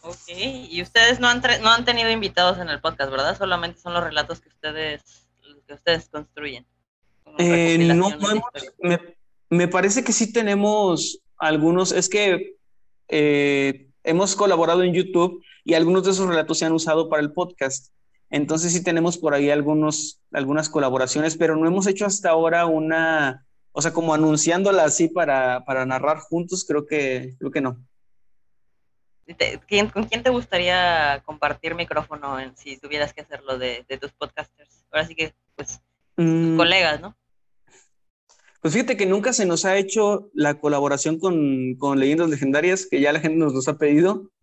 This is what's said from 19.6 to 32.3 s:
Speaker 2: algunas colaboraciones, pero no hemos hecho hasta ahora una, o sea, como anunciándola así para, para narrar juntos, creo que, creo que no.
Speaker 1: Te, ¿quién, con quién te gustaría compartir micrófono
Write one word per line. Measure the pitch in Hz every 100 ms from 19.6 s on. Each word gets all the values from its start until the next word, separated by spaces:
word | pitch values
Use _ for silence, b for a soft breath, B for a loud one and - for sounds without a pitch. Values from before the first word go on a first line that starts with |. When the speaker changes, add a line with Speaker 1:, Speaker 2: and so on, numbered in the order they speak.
| 143 156 151 151 - - _
Speaker 2:
algunas | 147 135 147 151
colaboraciones, | 156 135 127 127 151 156 156
pero | 165 156
no | 165
hemos | 185 196
hecho | 196 202
hasta | 156 180
ahora | 160 165 170 170
una, | 160 156 160 160 160 143 - _ _ _
o | -
sea, | 156
como | 165 165
anunciándola | 151 156 151 147 175 196 190
así | 156 - 165
para, | 175 156 135 127 127 127
para | 131 131
narrar | 131 143 156
juntos, | - 165 170 180 -
creo | 147 147
que, | 151 139 127 127 127
creo | 139
que | 147
no. | 131 123 - _ _ _ _ _ _ _ _ _ _ _ _ _ - 175
Speaker 1:
Te, | 165 - _
¿quién, | 208 208
con | 196
quién | 220 220
te | 247
gustaría | 247 240 180 180 180 180 165 147 139 -
compartir | 151 147 147 160
micrófono | 170 165 151 151 151 143